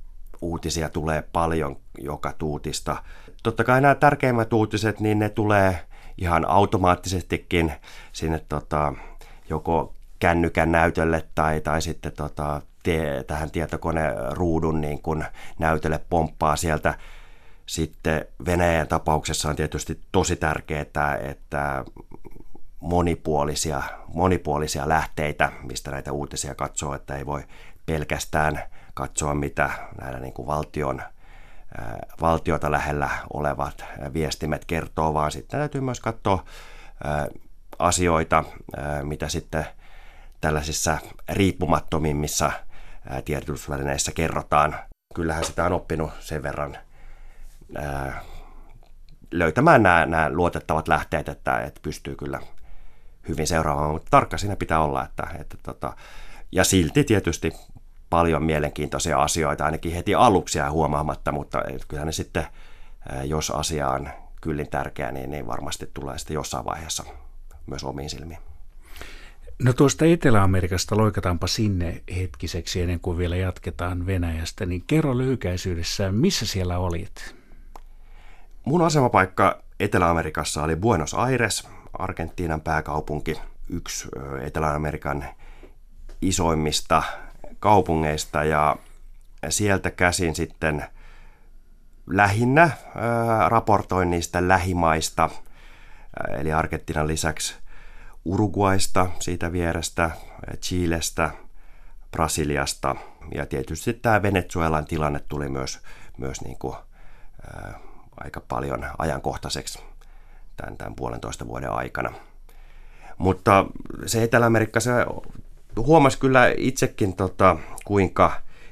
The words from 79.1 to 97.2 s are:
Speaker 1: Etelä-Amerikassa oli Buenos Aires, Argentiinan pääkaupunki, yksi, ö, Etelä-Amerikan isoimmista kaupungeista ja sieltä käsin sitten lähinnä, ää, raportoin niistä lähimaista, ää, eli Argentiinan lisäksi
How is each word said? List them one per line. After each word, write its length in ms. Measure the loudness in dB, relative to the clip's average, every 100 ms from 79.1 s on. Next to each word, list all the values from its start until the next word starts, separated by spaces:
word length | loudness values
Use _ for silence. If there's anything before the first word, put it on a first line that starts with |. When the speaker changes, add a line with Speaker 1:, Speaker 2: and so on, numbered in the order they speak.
| 6 6 6 4 4 -6 -2
Speaker 1:
Etelä-Amerikassa 840 | 2 4 6 4 2 -2 -4 -2
oli 120 | 0 2
Buenos 380 | 4 4 2
Aires, 540 | 0 0 2 0 -2 -8 -16 -12
Argentiinan 680 | -8 -6 -6 -6 -4 -2 -2
pääkaupunki, 800 | 0 -2 0 -4 -2 -4 -2 -4 -8 -10 -8
yksi, 380 | -6 -6 -8 -8 -10
ö, 260 | -8 -6
Etelä-Amerikan 840 | -4 0 0 0 -2 -2 -4 -4 -6 -12 -18 -18 -20 -20 -20 -18 -16 -4
isoimmista 840 | 0 2 2 2 2 0 2 2 2 -6 -12 -14 -14 -2
kaupungeista 800 | 4 6 6 2 2 0 -2 0
ja 320 | 2 4 4 2 -6 -20 -20 -20 -20 -10 -4
sieltä 420 | 0 2 2 0
käsin 440 | 2 2 4 0 0
sitten 500 | -4 -2 0 0 -4 -12 -18 -20 -20 -20 -20 -20 -20 -20 -20 -16 0
lähinnä, 540 | 6 6 6 6 8
ää, 880 | 6 4 -8 -4 0 2 4 4 6
raportoin 600 | 6 6 4 4 2 4
niistä 380 | 2 0 2 6
lähimaista, 760 | 6 4 4 4 4 2 2
ää, 1120 | 2 0 -12 -16 -18 -20 -18 -16 -12 -6 -4 -2
eli 160 | 0
Argentiinan 540 | 2 2 -2 -2 0 0
lisäksi 480 | 0